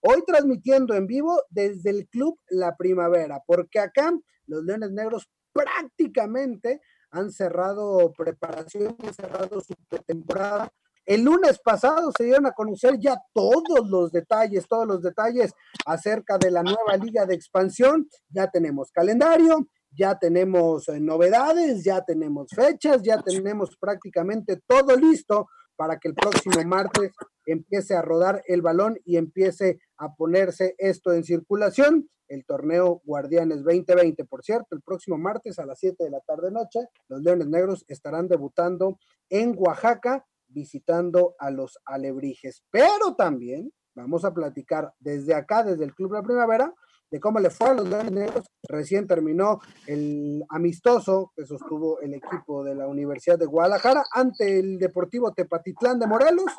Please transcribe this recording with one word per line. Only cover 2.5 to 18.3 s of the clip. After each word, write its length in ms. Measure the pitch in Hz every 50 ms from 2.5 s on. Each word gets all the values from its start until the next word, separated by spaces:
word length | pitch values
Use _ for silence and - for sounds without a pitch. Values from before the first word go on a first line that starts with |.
| 185 185 185 175 170
Primavera, 680 | _ 180 180 185 180 170 170 175 175 160 147 143 139 - -
porque 320 | 175 175 175 _ - 214
acá 320 | 202 185 _ 277 285 330 349 320 _ _ _ _ _
los 180 | - 156 156 160
Leones 280 | 170 196 220 214 202
Negros 360 | 196 202 220 220 233 202 - _ _ _ _ _ _
prácticamente 1300 | - 587 - - - 330 254 _ _ 330 233 202 254 214 208 220 254 277 262 233 190 _ 233 262 294 _ _ _ _ _ _
han 220 | - 170 196 214
cerrado 800 | 208 - 196 175 165 180 180 190 202 208 208 202 196 185 175 170 170
preparación, 840 | - 165 165 160 _ - 165 165 160 160 160 - 208 208 220 233 233 233
han 100 | 208 196
cerrado 460 | - 196 185 - 185 190 185 208 196
su 120 | - _ 175 _ _ _
pretemporada. 840 | - 165 - - 170 165 160 170 180 190 196 202 208 208 - - _ _ _ _ _ _ _
El 160 | - 202 214
lunes 360 | 233 277 320 359 381 311 - -
pasado 520 | _ 240 214 202 - 269 311 320 339 311 - -
se 80 | 240
dieron 220 | 240 254 277 285 269
a 40 |
conocer 480 | 254 - 214 214 202 202 - 247 277 233
ya 180 | 190 277 254 247 - _ _
todos 540 | 220 196 196 240 320 330 330 339 262 240 202
los 220 | 190 185 175 165
detalles, 560 | 156 175 165 _ 220 214 226 220 202 190 175 _
todos 180 | 233 226 226
los 160 | 220 196 185
detalles 520 | 170 180 175 - 214 233 240 247 233 185 - _ _ _ _ - -
acerca 520 | 143 160 160 - 208 214 214 190 - 202 190
de 140 | 190 185
la 120 | 180 170 175
nueva 340 | 180 202 220 226 214 202 196
liga 240 | 196 233 220 226 202
de 80 | 185 185
expansión. 760 | 165 - _ _ 190 190 190 190 - 247 262 294 320 302 - _ _ _
Ya 220 | _